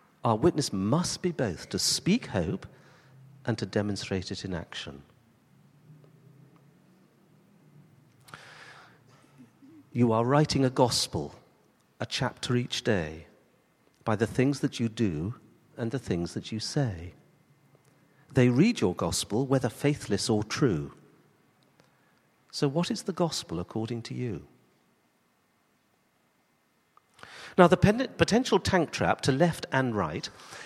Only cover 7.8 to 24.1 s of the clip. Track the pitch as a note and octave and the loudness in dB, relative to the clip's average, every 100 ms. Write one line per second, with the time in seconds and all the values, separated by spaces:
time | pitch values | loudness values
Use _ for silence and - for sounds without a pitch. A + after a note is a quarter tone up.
7.8 | - _ _ _ - - - - - - | -20 _ _ _ -20 -20 -20 -20 -20 -20
8.8 | - - _ - _ - - _ - - | -20 -20 _ -20 _ -20 -20 _ -20 -20
9.8 | - A#2 A#2+ A2+ A#2+ C#3+ D3+ C#3+ C3+ B2+ | -6 2 4 4 4 4 4 2 2 4
10.8 | B2 - - - C#2+ - _ _ _ _ | 2 2 -2 -4 -6 -12 _ _ _ _
11.8 | _ - - - B2+ - - B2 B2 - | _ -12 -8 -2 -4 -4 -2 -2 -2 -4
12.8 | - G#2 D#2 D#2 D#2+ _ _ _ _ _ | 0 0 0 -8 -16 _ _ _ _ _
13.8 | _ _ - G#2+ A2 - B2+ C#3 C#3+ - | _ _ -2 0 0 2 2 2 -2 -2
14.8 | A2+ G#2+ A2 D2+ F2 A#2+ - _ _ - | -4 0 0 0 -4 -6 -14 _ _ -8
15.8 | A#2 C3 - F2+ F2 - - A2 - - | -6 -6 -4 -2 -2 -6 -8 -8 -4 0
16.8 | C3 F2+ F2+ - _ _ _ _ _ _ | -2 -2 -10 -16 _ _ _ _ _ _
17.8 | _ _ _ _ - - B2 B2 G#3 - | _ _ _ _ -4 4 4 6 4 4
18.8 | G2+ F2 E2+ - - G#2 C3+ C3+ A#2+ - | 0 0 -2 -2 -2 -2 2 2 0 0
19.8 | C#3+ D3 - G2+ - G#2+ G#2 - C#3 E2 | 0 0 -2 -2 0 0 0 0 0 0
20.8 | C#2+ - - _ _ _ _ _ _ _ | -4 -12 -20 _ _ _ _ _ _ _
21.8 | _ _ _ _ _ _ _ - D3 C#3 | _ _ _ _ _ _ _ -2 0 0
22.8 | F3 A3 - F3 E3+ - - D#2+ E2+ A2+ | -2 -4 -4 -2 -2 -2 -6 -8 -6 -6
23.8 | A2+ A#2 A2 | -4 -6 -8